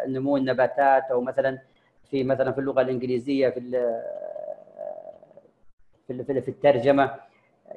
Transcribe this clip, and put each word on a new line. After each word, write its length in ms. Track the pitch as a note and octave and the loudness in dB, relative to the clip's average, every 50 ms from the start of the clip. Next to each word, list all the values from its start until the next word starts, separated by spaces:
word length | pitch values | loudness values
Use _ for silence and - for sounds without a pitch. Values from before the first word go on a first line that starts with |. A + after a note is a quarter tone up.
| A#2+ | -4
نمو 300 | C3+ C3 C3 C3 C#3 C#3+ | -4 -4 -2 0 0 0
النباتات، 680 | C3+ C3 C3 B2+ B2 B2+ A#2+ - - C#3 C#3 C3+ C3 - - | 0 0 0 2 2 2 2 2 4 4 6 6 4 4 2
أو 100 | B2 B2 | 0 -2
مثلًا 380 | B2 C3 B2+ - C3+ C3+ C3 C3+ - _ _ _ _ _ _ _ _ _ | -2 0 0 0 0 0 -2 -4 -8 _ _ _ _ _ _ _ _ _
في 140 | - C3+ C3 | -4 -2 0
مثلًا 280 | C3 C3+ B2 C3 C3 B2 | 0 0 0 0 0 -2
في 60 | C#3 | -2
اللغة 220 | C3+ C#3 B2+ C3 | -4 0 0 0
الإنجليزية 680 | B2+ B2+ C3 A#2+ B2+ B2 B2+ A#2+ A#2 C#3+ C#3 C3+ C3+ B2 | 0 0 0 -2 -2 -2 -2 -2 -2 -2 0 2 2 2
في 120 | A#2+ B2 | 0 -2
ال-، 420 | B2 B2 B2 B2+ A#2+ A#2 A2+ A#2 - - G1+ G1+ G1+ G1+ G1+ - - G1+ G1+ G1+ G1+ G1+ G1+ G1+ G1+ G1+ G1+ G1+ G1+ G1+ G1+ G1+ G1+ - _ - - _ _ _ _ - - _ _ _ _ _ _ | -6 -4 -2 0 0 0 -2 -4 -6 -8 -10 -10 -12 -12 -12 -12 -12 -12 -14 -14 -18 -20 -16 -12 -12 -12 -12 -12 -14 -18 -20 -20 -20 -20 _ -20 -20 _ _ _ _ -20 -20 _ _ _ _ _ _
في 60 | - B2+ | -12 -10
ال-، 120 | B2+ A#2+ | -8 -6
في 80 | - C#3 | -4 -4
ال-، 100 | C#3 - | -4 -4
في 60 | - | -4
الترجمة، 640 | - - - C#3+ C3+ B2 A#2+ C#3 C#3 C#3 C3+ - - - - - _ _ _ _ _ _ _ - - | -4 2 4 4 4 6 4 4 4 4 4 2 0 -6 -16 -20 _ _ _ _ _ _ _ -14 -4